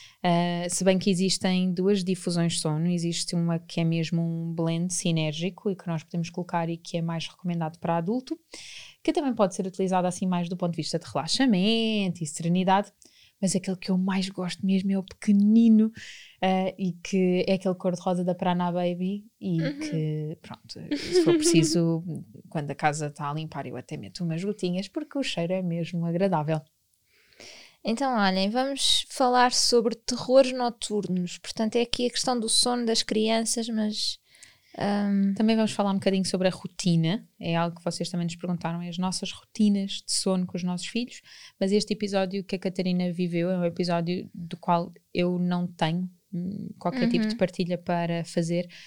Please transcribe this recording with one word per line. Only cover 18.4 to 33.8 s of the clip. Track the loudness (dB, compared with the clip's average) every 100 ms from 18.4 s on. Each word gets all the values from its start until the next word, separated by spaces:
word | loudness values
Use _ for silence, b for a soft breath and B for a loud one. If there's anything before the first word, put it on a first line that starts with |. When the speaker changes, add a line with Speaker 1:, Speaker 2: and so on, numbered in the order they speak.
| 0 0 0
Speaker 1:
Baby | 0 -2 -2 -4 -4 -10 -8
e | -2 0
Speaker 2:
Uhum. | 0 -4
Speaker 1:
que, | -4 -2 -2 -4 -6 -10
pronto, | -14 -18 -16 -12 -6 -6
se | 2 4
for | 6
preciso, | 4 6 4 4 2 2 0 -4 -10 -12
Speaker 2:
<laughs> | -20 -10
Speaker 1:
quando | -8 -6
a | 0
casa | 0 0 -6
está | -6 -6
a |
limpar, | -6 -8 -10 -10
eu | -10
até | -10 -12
meto | -12 -6
umas | -4 -2
gotinhas | -4 -4 -4 -4 -6
porque | -8 -6 -4
o |
cheiro | -4 -2 -2
é | -2
mesmo | -2 -4 -4 -4 -2
agradável. | 0 2 2 0 -4 -4 _ _ _ _ B B B B B B B
Speaker 2:
Então, | -4 -2 0 2
olhem, | 2 2 0
vamos | 0 -2 0 2 2 0
falar | 0 4 6 4
sobre | 4 4 4 2 -2
terrores | -6 -4 6 6 6
noturnos. | 2 -4 -4 -4 -4 0 -2 -2 -8
Portanto, | -10 -4 0
é | 0
aqui | 0 -2 -2
a |
questão | -2 -2 -2
do | 0
sono | 2 2 0 0
das | 0
crianças, | 0 0 2 0 0 -4 -2
mas, | -2